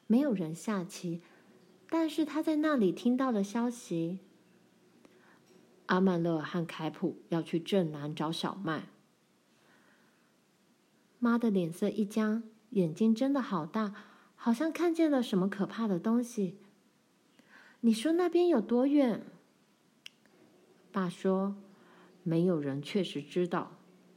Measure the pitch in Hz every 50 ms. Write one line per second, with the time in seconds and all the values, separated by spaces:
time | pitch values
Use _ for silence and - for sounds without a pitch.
0 | _ - 214 254 302 294 214 190 170 156 160 165 - - 214 190 175 190 - -
1 | - 175 165 170 - - - - _ - - - - _ - _ _ - - 330
2 | 320 311 294 330 311 294 269 311 311 330 311 302 302 311 302 254 202 180 160 -
3 | - 240 247 254 269 262 233 202 196 196 - 233 233 247 240 - - - 180 165
4 | 165 165 185 190 - - - _ _ _ _ _ _ _ _ _ _ _ _ _
5 | _ - - - _ - - _ _ _ - - - _ _ _ _ - 190 185
6 | 190 190 180 170 170 170 165 156 147 - - 175 160 170 - - 160 151 151 -
7 | 190 156 - - - - 170 165 156 - - 165 165 - 208 196 175 156 151 143
8 | 147 151 156 - 156 156 165 - - 151 - 190 196 165 160 135 - - - _
9 | _ _ _ _ _ _ _ _ _ _ _ _ _ _ - _ _ _ _ _
10 | _ _ _ _ _ _ _ _ _ _ _ _ _ _ _ _ _ _ _ _
11 | _ _ _ _ 240 233 233 240 240 226 196 190 175 160 170 - 208 202 - 220
12 | 214 202 - 220 214 214 214 233 226 - - _ _ _ - 202 175 156 160 -
13 | 220 226 226 220 262 277 277 277 240 - 202 165 151 147 - 220 220 202 202 -
14 | - - - - - _ _ _ - 240 233 - 302 330 302 - 330 349 330 330
15 | 330 311 285 262 233 - 214 185 180 196 202 202 190 165 - 220 226 214 190 170
16 | - 220 226 240 240 240 - 214 196 175 - - - - _ _ _ _ _ _
17 | _ _ _ _ _ _ _ - _ _ - - - - - _ - 233 220 226
18 | - 311 330 349 359 349 339 349 349 349 330 233 202 202 233 240 262 277 285 294
19 | 269 240 190 - - - - - _ _ _ _ _ _ _ _ _ _ _ _
20 | _ - _ _ _ - _ _ - _ _ _ _ _ _ _ _ _ - 202
21 | 185 175 175 - - 190 190 190 196 202 202 202 - - - - - - - -
22 | - - - - - 170 165 165 170 190 175 156 143 139 135 139 143 - - 208
23 | 170 170 - 143 139 - - 180 180 175 185 165 - - - - - - - _
24 | _ - -